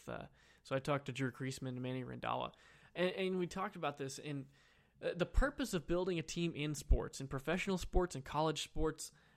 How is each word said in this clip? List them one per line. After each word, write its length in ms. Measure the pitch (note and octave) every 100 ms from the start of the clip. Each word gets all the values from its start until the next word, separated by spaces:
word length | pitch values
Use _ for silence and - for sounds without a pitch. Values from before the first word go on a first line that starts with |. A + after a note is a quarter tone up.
| -
uh, 160 | - - - - -
so 120 | - C3+
I 40 |
talked 260 | D#3 C#3+ C#3
to 60 |
Drew 180 | B2+ C3
Creasman 380 | - C3 C3 C3
and 120 | B2+
Manny 220 | B2+ B2+
Randall. 500 | B2+ B2 A#2+ B2 B2 - - - -
And, 180 | - F3+
and 280 | F#3+ F#3 F#3
we 80 | F3
talked 300 | F#3+ G3+ F3+
about 200 | D3+ C#3+
this, 220 | C3+ -
and, 220 | D3 C#3+ C3+ - - - _ -
uh, 80 | E3+ F3
the 100 | F3
purpose 480 | - C4+ C#4+ C4
of 140 | F3+ -
building 320 | F3 F#3 E3+
a 20 |
team 320 | D3+ E3+ E3+
in 220 | B2+ D3+ C#3+
sports, 460 | - B2 - -
in 60 | C3+
professional 500 | C#3 - F3+ - F#3
sports, 380 | - F#3 F3+ C3+
in 60 |
college 420 | - D3 D#3+ D3
sports, 480 | - - D#3 D#3 - - -